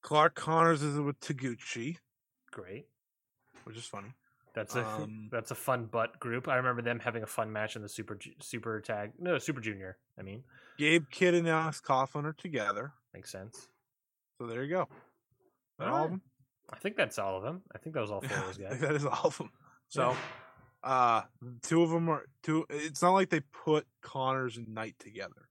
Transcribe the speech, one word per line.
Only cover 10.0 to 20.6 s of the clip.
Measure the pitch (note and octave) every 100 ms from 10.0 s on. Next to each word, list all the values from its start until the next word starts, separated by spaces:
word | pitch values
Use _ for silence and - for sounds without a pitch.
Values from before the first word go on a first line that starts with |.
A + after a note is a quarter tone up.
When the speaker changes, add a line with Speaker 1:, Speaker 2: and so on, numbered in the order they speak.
| _ -
Speaker 2:
I |
mean. | F#2+ G#2+ - - - -
Speaker 1:
Gabe | D3 E3+ D3+
Kidd | - F3+
and | F3 E3
Alex | D#3+ D#3+ C#3+
Coughlin | - C3 C3+ D3
are | D3
together. | D#3 F#3 C#3 G#2 G#2 C#3 - _
Speaker 2:
Makes | - -
sense. | F#2+ G2+ - - _ _ _ _ _ _ _
Speaker 1:
So | A#2+
there | A#2
you | C#3
go. | F3+ D#3 - _ _ _ _ _ _ _ -
That | E3+
all |
of |
Speaker 2:
All | D3
right. | D#3+
Speaker 1:
them? | F#3+ _ _ _ _ -
Speaker 2:
I | -
think | G3 G#3+
that's | C#3 -
all | G2 F#2+
of |
them. | G#2+ F3+ -
I | -
think | E3
that | D3+
was | G#2+
all | G2
four | C3+
Speaker 1:
Yeah, | - F#2+
Speaker 2:
of | F#2+
those |
Speaker 1:
<laughs> | G2
I |
think | A#2+
Speaker 2:
guys. | C#3
Speaker 1:
that | D3
is | C#3+
all | - D#3+
of | -
them. | D3+ _ - - _
So, | C#3 B2 B2 - - - -